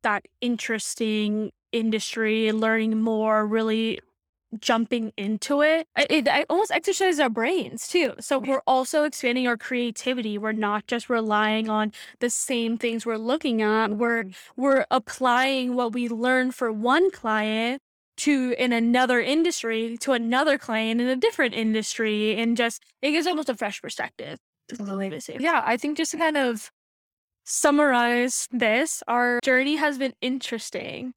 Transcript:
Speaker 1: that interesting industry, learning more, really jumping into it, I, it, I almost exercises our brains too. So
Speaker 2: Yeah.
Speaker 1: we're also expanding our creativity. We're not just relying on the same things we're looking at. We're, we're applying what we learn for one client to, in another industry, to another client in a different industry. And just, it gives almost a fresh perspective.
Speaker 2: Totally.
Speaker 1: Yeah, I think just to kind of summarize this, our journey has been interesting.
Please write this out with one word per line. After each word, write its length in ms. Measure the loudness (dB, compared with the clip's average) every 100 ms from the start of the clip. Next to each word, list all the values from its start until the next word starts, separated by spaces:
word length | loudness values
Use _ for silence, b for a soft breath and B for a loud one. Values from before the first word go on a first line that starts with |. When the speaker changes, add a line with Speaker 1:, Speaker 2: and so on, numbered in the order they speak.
Speaker 1:
that 220 | 0 -2 -6 _
interesting 1120 | -2 -2 -2 -4 -4 -4 -2 0 0 -2 -4 _ _
industry, 800 | -2 0 -2 -4 -2 0 2 2
learning 480 | 2 2 2 2 0
more, 440 | 0 2 2 2 2
really 540 | 0 0 0 0 -4 _ _ _ _ _ -6
jumping 520 | 0 0 0 -2 -4 -6
into 440 | -4 -4 0 2
it, 260 | 4 2 0 -2
I, 120 | 2
it, 180 | 2 4
I 180 | 0 2
almost 220 | 0 0
exercises 480 | 0 -2 0 2 2
our 100 | 0
brains 580 | 0 0 0 -4 -8 -2
too. 260 | 0 0 -4
So 220 | -2 -2
Speaker 2:
Yeah. 100 | 0
Speaker 1:
we're 100 | -2 2
also 380 | 2 2 0
expanding 440 | 0 0 -2 0 0
our 100 | -2
creativity. 800 | -2 -2 -2 -2 -4 -2 -4 -4
We're 140 | -4
not 340 | -2 0 -2 -2
just 220 | -6 0
relying 600 | -2 2 2 2 0 0
on 220 | 0 -2 B B -4
the 100 | -4
same 480 | -2 -2 -2 -2 -2
things 280 | -2 -2 -4
we're 120 | -4
looking 440 | -2 -2 0 2
at. 300 | 2 2 2
We're, 340 | 0 0 0 -4 -14 B -2
we're 300 | 2 2 2
applying 840 | 0 -2 -2 2 2 2 0 0 -2
what 180 | -2
we 140 | -2 -4
learn 440 | 0 2 2 0
for 200 | -2 -4
one 400 | 0 2 4 2
client 680 | 0 -2 0 0 0 -2 -4 _ _ _ -2
to, 380 | 2 2 2 0
in 140 | 2
another 480 | 2 4 4 4 4
industry, 800 | 2 2 2 0 -4 -4 -4 -4
to 160 | 0
another 440 | 0 2 2 2 0
client 440 | 0 -2 0 0
in 60 | 0
a 80 | 2
different 360 | 0 2 0
industry. 840 | 0 0 0 -2 -2 -2 0 0 0
And 180 | 0 0
just, 260 | 0 -4 b _
it 100 | 0
gives 160 | 0 0
almost 220 | -2 -2
a 60 | -4
fresh 260 | -6 -6
perspective. 560 | -10 -8 -8 -8 -14 -14 _ _ -16
Speaker 2:
Totally. 500 | -12 -8 -6 -6 -8 -12 -4
Speaker 1:
Yeah, 220 | 0 0 0
I 120 | -2
think 200 | -2 -2
just 140 | -4
to 60 | 0
kind 200 | 0 2
of 340 | 0 -2 -10 _ _ _ _ _ _ _
summarize 1040 | -8 2 4 4 4 4 4 2 0 -2 -4
this, 520 | 0 2 2 0 -4 -2
our 320 | 0 2 0
journey 320 | 2 2 2 0
has 220 | 0 0
been 160 | -4 -4
interesting. 920 | -6 -4 -6 -8 -8 -8 -8 -10 -12